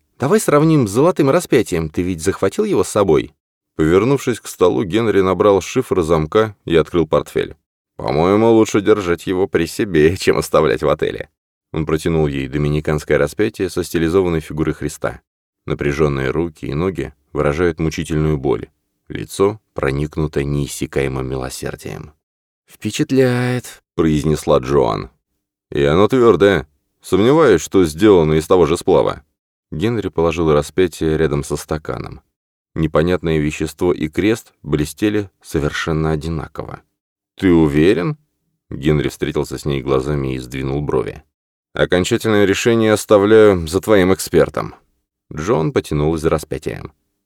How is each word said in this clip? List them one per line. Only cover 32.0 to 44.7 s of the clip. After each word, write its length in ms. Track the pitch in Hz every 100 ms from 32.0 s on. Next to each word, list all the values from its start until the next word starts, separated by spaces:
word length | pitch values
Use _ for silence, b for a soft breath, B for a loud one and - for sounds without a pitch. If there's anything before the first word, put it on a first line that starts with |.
| - - _ _ _ _ _
Непонятное 640 | - 80 78 85 90 82 80
вещество 560 | 76 - 80 - 90
и 160 | - 78
крест 440 | - 98 110 - _
блестели 640 | - 73 76 - 107 104 98 _
совершенно 680 | - 82 71 - - 78 78
одинаково. 680 | 78 78 82 - - - - _ _ _ _ _ -
«Ты 100 | 95
уверен?» 640 | 85 78 71 82 113 156 151 _ _ _ _ -
Генри 400 | - 69 76 67
встретился 480 | - 71 76 71 65
с 80 | 76
ней 160 | 69
глазами 540 | 64 67 65 73 67 65
и 20 |
сдвинул 440 | 64 65 67 69
брови. 420 | 73 65 55 - - _ _ _ _
«Окончательное 720 | 78 76 90 90 113 113 104 101
решение 480 | 95 120 117 110
оставляю 760 | 107 - 107 101 110 107 92 80
за 140 | 90
твоим 320 | 104 107 92
экспертом». 640 | 95 - 85 69 60 53